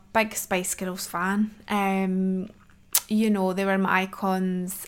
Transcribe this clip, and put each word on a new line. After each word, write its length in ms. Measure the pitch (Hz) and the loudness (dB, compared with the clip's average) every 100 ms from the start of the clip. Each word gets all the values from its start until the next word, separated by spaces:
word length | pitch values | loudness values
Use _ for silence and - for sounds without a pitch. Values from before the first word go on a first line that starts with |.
| - | -2
big 220 | 226 214 | 0 0
Spice 400 | - - 185 180 | -2 -2 -2 -2
Girls 320 | - 185 185 - | -4 -6 -6 -6
fan. 480 | 175 180 208 214 - - | -4 0 2 0 -2 -4
Um, 800 | 208 196 190 190 185 190 185 - - - - - - - | 0 2 2 0 2 0 0 -6 -14 -20 -20 -4 -4 0
you 220 | 214 220 | 2 4
know, 220 | 202 190 | 4 2
they 120 | 185 | 0
were 140 | 196 190 | 2 2
my 240 | 190 185 | 4 2
icons, 840 | 190 - 196 185 185 180 180 - | 0 -2 -2 0 0 -2 -4 -8